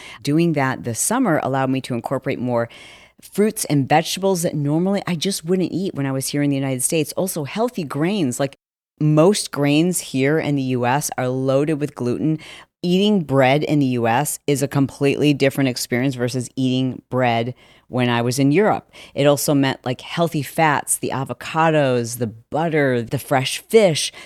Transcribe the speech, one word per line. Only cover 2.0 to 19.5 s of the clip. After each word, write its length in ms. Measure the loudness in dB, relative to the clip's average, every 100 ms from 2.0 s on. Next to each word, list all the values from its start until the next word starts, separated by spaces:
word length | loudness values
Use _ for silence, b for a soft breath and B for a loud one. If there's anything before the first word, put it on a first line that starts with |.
| -4 -4 -4 -4
more 320 | -2 -2 -2 B B B B B
fruits 420 | -8 0 0 0 0
and 240 | 0 4
vegetables 540 | 2 0 -2 0 0
that 100 | 0
normally 480 | -2 0 0 0 -2 -2
I 80 | -4
just 280 | -4 -4
wouldn't 280 | -2 -2 0
eat 240 | -2 -6 -4
when 100 | -4
I 60 |
was 160 | -4 -2
here 160 | 0
in 80 | 0
the 40 | 0
United 280 | -2 -2
States. 280 | 0 0 -2
Also, 300 | -4 -4 -4
healthy 400 | -6 -4 -4 -4
grains, 560 | -6 -2 0 0 -2 -2
like, 160 | -4 -6 _ _ _ 0
most 520 | 2 6 6 4 -2
grains 480 | -2 2 4 2 0
here 380 | -4 0 2 2
in 180 | 0 -2
the 60 |
U 240 | 0 0 0
S 240 | 0 -2 -4
are 100 | -2
loaded 520 | -2 0 2 0 -2
with 160 | -4 -4
gluten. 420 | -2 0 0 -2 B B B -6
Eating 400 | 0 2 4 2
bread 400 | 2 4 4 4
in 160 | 2 2
the 80 | 2
U 200 | 2 2
S 300 | 0 0 -4 -2
is 160 | 0
a 60 | 0
completely 640 | 0 0 0 0 2 2
different 380 | 4 2 2 -2
experience 420 | -2 -4 -2 -2
versus 360 | -2 -4 -4 -6 -2
eating 460 | 0 0 -2 -6 -6
bread 460 | 0 2 0 -2 -8 b b b
when 220 | -2 0
I 120 | 0
was 160 | 0 2
in 140 | 2
Europe. 400 | 4 2 0 _ B B 0
It 100 | 2
also 300 | 2 2